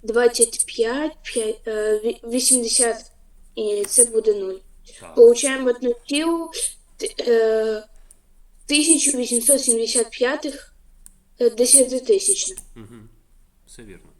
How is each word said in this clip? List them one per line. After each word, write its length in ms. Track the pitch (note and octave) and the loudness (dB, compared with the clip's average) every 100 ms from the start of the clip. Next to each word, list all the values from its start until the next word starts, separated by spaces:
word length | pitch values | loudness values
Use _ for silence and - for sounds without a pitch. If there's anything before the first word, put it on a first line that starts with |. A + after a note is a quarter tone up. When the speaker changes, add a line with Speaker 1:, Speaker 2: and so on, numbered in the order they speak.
Speaker 1:
двадцять 600 | A3 A3+ A#3+ A#3+ A3+ - - | 0 2 2 2 -2 -2 -6
п'ять, 500 | - A3+ C4 D#4 D#4 | -2 -2 -2 -4 -8
п'ять, 440 | - B3 G#3+ A3 - | -10 -6 -6 -6 -8
е, 320 | G#3+ G#3+ G#3+ | -4 -2 0
ві-, 300 | A3 A#3 A#3 | -2 -6 -4
вісімдесят, 840 | B3 B3+ B3+ A#3 - A#3 A3 - _ - - - - | -2 4 2 2 0 0 -2 -12 _ -20 -20 -18 -8
і 300 | G#3+ G#3 G3+ | -4 -4 -4
це 200 | - A#3 | 0 2
буде 280 | A3 A3 | 2 0
нуль. 240 | G3+ F#3+ F#3+ - - - - | -2 -4 -10 -16 -20 -20 -20
Speaker 2:
Так. 160 | F3 - | -10 6
Speaker 1:
Получаємо 540 | A#3 A#3+ C#4 C4 B3+ | 6 8 0 -2 -2
одну 240 | A#3+ B3+ A#3+ - | -2 -2 -4 -4
цілу, 440 | C#4+ E4 E4+ E4 - - - _ - | -2 0 -2 -6 -8 -8 -10 _ -10
т-, 180 | - - | -10 -6
е, 680 | - A#3 A3 A3 A3 G#3+ G#3+ - - _ _ _ - - - | 0 2 2 0 -2 -4 -10 -20 -20 _ _ _ -20 -20 -2
тисячу 520 | D4 D#4 D4+ C#4 C4 | 0 2 2 2 -2
вісімсот 440 | A#3 A#3+ A#3 C4+ | -2 -2 2 2
сімдесят 480 | - A3+ A3+ B3 A3+ | 2 -4 -2 -2 -4
п'ятих, 640 | - B3 D4 D4+ - - _ - - - _ _ _ | -2 -2 -2 -6 -12 -18 _ -20 -20 -20 _ _ _
е, 100 | A#3+ | 0
десятитисячних. 1080 | A3 B3 C#4 B3+ B3+ B3 G3 - - - F#4+ - - | 2 4 6 4 0 2 2 2 -2 -4 -10 -18 -20
Speaker 2:
Мгм. 340 | G#2 A#2 G#2+ - _ _ _ _ _ | -20 -20 -20 -20 _ _ _ _ _
Все 160 | - | -20
вірно. 260 | A2 F2 - _ | -20 -20 -20 _